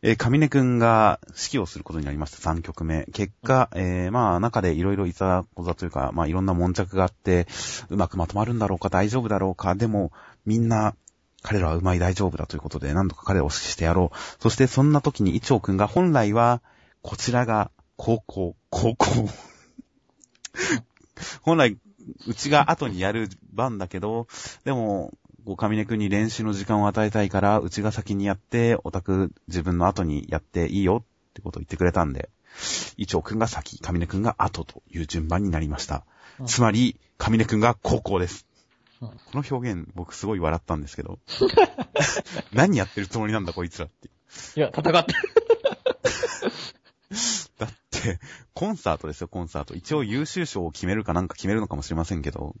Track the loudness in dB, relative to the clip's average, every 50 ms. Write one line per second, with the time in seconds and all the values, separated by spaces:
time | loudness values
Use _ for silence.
0 | 4 2 2 2 2 2 4 4 4 4 4 4 4 4 4 4 6 6 6 8
1 | 6 6 4 2 -4 -18 -12 -10 -10 -4 -2 -2 -2 -2 -6 -12 -12 -8 -6 -4
2 | -4 -4 -4 -4 -6 -8 -10 -6 -4 -2 -2 -2 -4 -8 -8 -6 -4 -2 -2 -2
3 | -4 -6 -4 -4 -4 -4 -6 _ 0 2 4 4 4 2 0 -4 -2 0 0 0
4 | -2 0 0 2 2 2 2 2 0 0 0 0 0 2 0 2 0 0 0 0
5 | -2 -4 -2 -2 0 2 2 2 0 _ _ -8 -6 -6 -6 -4 -6 -6 -4 -2
6 | -2 -2 0 -2 -2 0 0 0 0 2 2 2 2 2 0 0 -4 -2 0 0
7 | 0 0 0 _ _ 2 2 2 2 0 -6 -10 -10 -8 -10 -12 -10 -6 -2 -2
8 | -2 -2 0 -4 -4 -2 0 -2 -2 0 0 0 0 0 -2 -2 -2 0 2 2
9 | 2 2 0 -2 0 0 0 2 2 0 -2 -2 0 0 0 2 0 0 0 0
10 | 0 -2 -4 -10 -20 -20 -20 _ _ 0 0 2 2 2 2 2 2 0 -2 _
11 | _ -20 _ _ _ _ _ _ _ -2 0 2 2 2 0 2 2 2 2 4
12 | 2 2 2 2 0 0 0 -2 -6 -6 -6 -8 -8 -8 -8 -6 -4 0 0 2
13 | 0 0 -2 -4 -4 0 2 2 2 2 -2 -4 -6 -6 -4 -2 0 2 4 4
14 | 2 0 0 -6 -14 -14 -14 _ 0 0 4 4 2 4 4 4 4 6 6 4
15 | 2 0 0 2 0 2 2 0 2 2 2 2 2 0 2 2 2 2 4 2
16 | 4 6 4 4 4 4 4 4 6 4 4 2 _ _ _ _ _ _ _ _
17 | _ -12 -10 -6 -4 0 2 2 2 2 2 0 0 -2 _ _ _ _ _ -6
18 | 0 0 0 0 0 -8 -6 -4 -4 -4 -6 _ _ _ -4 0 0 0 2 2
19 | 2 2 2 0 0 -2 -6 -10 -20 -20 -20 _ _ _ _ -20 -20 _ _ _
20 | _ _ _ _ _ _ _ _ _ -14 _ -6 -2 0 -2 -2 -2 _ _ _
21 | _ _ _ -16 -14 -14 -14 -4 _ 2 4 6 6 4 2 -2 _ -20 _ _
22 | -18 -18 -18 -14 -8 -8 -8 -6 -2 4 4 6 6 4 2 0 -2 -6 -4 -2
23 | -2 -2 0 -2 -4 -6 -8 -16 -20 -14 -4 -4 -2 -2 -2 -6 -8 -8 -6 -6
24 | -6 -4 -4 -4 -6 _ -14 -16 -16 -16 -18 -10 _ -4 -2 -2 0 -2 -2 -2
25 | -4 -6 -12 _ _ _ -20 _ -10 -10 -6 -2 -2 0 0 0 -2 -2 -2 -2
26 | 0 0 0 0 0 0 -2 -4 -4 -4 -4 -4 -2 0 2 2 2 2 2 2
27 | 0 0 2 0 0 0 0 2 4 4 4 4 2 -2 -4 -2 -4 -2 -4 -4
28 | -6 -4 -2 -2 0 0 -2 -4 _ _ 0 2 4 4 2 2 0 -4 -6 -6
29 | -2 0 2 2 2 0 -2 _ _ -6 -6 -4 -2 0 0 4 2 2 2 2
30 | -2 -2 -2 -4 -4 -4 -6 -6 -6 _ _ -2 -2 0 0 0 2 2 2 0
31 | -2 _ _ _ _ _ _ -14 -14 -12 -10 -10 -10 -10 -4 2 2 2 4 2
32 | 0 0 -2 -6 -10 -12 _ _ _ _ -16 -12 -8 -6 -6 -6 -8 -10 -10 -10
33 | -8 -2 -2 -2 -2 -2 -2 -2 -2 -2 -2 -6 -10 -10 -14 -12 -6 -4 -2 -2
34 | -2 -2 -2 -2 -2 -2 0 _ -2 -2 -2 -6 -12 -12 -14 -20 _ _ -8 -8
35 | -8 -4 -4 -4 -2 0 0 0 0 0 -2 -2 -2 -2 -4 -6 -6 -6 -6 -8
36 | -8 _ _ _ -20 -20 -16 -12 -6 -4 2 4 4 4 6 4 2 2 0 _
37 | _ _ _ _ 0 2 4 4 2 2 2 4 4 4 2 2 _ 0 0 0
38 | 0 0 0 0 0 -2 -4 -12 -20 _ _ _ _ _ _ _ _ _ _ _
39 | -16 -16 -16 -18 _ -8 -6 -6 -4 -4 -4 -4 -2 -4 -4 -4 -6 -10 -10 -12
40 | -12 -12 -10 -8 -4 -4 -2 0 0 0 0 0 _ -4 -6 -6 -6 -8 -10 -12
41 | -12 -12 -12 -16 _ -14 -2 0 0 4 6 6 6 6 4 -10 -10 -6 _ 0
42 | 0 0 0 -4 -6 -8 -10 -12 -12 -2 2 4 4 6 6 2 2 0 -2 -6
43 | -6 -4 -4 -4 -2 0 -2 -2 -2 -4 -4 -4 -6 -6 -6 -8 -10 -10 _ _
44 | _ -20 _ _ _ _ -20 -18 -18 -12 -2 -2 -2 0 0 -2 0 4 4 4
45 | 4 2 -2 -2 -4 2 2 2 4 4 0 2 2 -2 -2 0 _ -4 -4 -2
46 | -4 -6 -4 -4 -4 -6 -6 -4 -6 -6 -6 -6 -14 -14 -16 _ _ _ _ _
47 | _ _ -8 -4 -4 -4 -4 -4 -8 -12 _ _ -10 -10 -10 _ _ _ -8 -4
48 | -2 -2 -4 -4 -8 -16 -20 -20 -20 _ _ -6 -4 -4 -4 -2 0 -2 -2 -2
49 | -4 -10 -10 -10 -12 -10 -8 -8 -8 -6 -6 -8 -8 -8 -10 -14 -6 -2 -2 -2
50 | 0 -2 -2 -4 -4 -4 -4 -6 -6 -4 -4 -4 -6 -6 -6 -6 -4 -2 -2 -2
51 | -2 0 -2 -2 -2 -2 -8 -6 -4 -2 -2 -2 -2 -4 -6 -8 -6 -4 -4 -4
52 | -2 -2 -4 -4 -4 -6 -6 -6 -10 -10 -12 -16